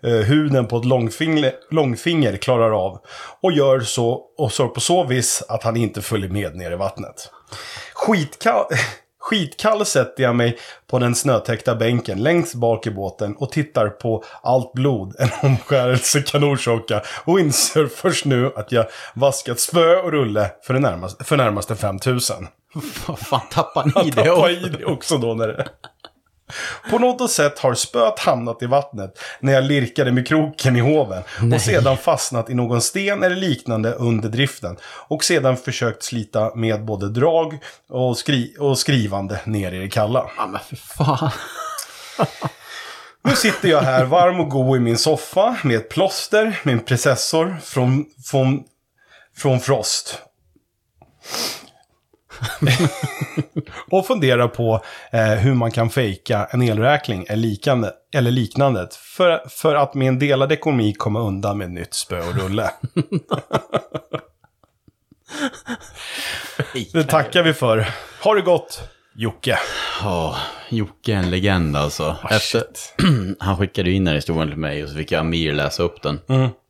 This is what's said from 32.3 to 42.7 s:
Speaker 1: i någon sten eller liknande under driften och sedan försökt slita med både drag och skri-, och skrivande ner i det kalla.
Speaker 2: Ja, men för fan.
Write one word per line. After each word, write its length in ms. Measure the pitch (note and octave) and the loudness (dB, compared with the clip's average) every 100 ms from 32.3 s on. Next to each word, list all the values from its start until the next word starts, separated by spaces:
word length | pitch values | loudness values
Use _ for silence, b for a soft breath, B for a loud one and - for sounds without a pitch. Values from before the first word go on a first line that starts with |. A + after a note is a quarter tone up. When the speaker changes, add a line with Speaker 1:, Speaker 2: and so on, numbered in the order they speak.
| A#2+ A2+ | -4 -2
Speaker 1:
i 40 | |
någon 280 | B2 A#2 A#2+ | 0 0 0
sten 420 | - F#3+ G3 G3+ | 0 -2 -2 0
eller 120 | F#3+ F3+ | 0 0
liknande 580 | F#3+ B2+ - A2 A2 | 0 -2 -2 -2 0
under 360 | - A#2+ A2+ G#2+ | 0 0 0 0
driften 480 | A#2 C3+ - F2 F2+ B B B | 0 -2 -2 -10 -12 B B B
och 160 | D3+ | -4
sedan 340 | - E3+ C3 B2 | 0 2 2 0
försökt 460 | - A2 A#2+ - | -2 -4 -4 -4
slita 520 | - A#2+ G#2 A2+ A2 A#2 | -8 -6 -4 -2 -2 0
med 300 | A2+ G#2 A2 | -2 0 -2
både 240 | G#2 G2+ | -4 -4
drag 480 | A2 D3 E3 D#3 D3 B B _ | 0 2 2 0 -6 B B _
och 280 | B2+ B2+ A#2 | -2 -2 -2
skri-, 400 | - C#3 A#2 - | 0 -2 -2 -4
och 180 | D3 B2+ | 0 0
skrivande 600 | - C#3 G#2 G2 G2 G2 - | 2 2 2 -2 -4 -6 -4
ner 260 | G#2+ F#2 | -2 -2
i 80 | F2+ | -6
det 100 | F#2+ | -4
kalla. 400 | A2+ G#2+ B2 - - | -2 0 0 -2 -6
Speaker 2:
Ja, 100 | G#2+ | -6
men 120 | G2 | -6
för 140 | - B2+ | -10 -16
fan. 560 | - - B2+ C3+ D3 - - - D#5+ D#5+ - - - - - - - B B | -16 -2 0 0 -2 -4 -12 -12 -10 -10 -14 -16 -18 -4 -4 -4 -10 B B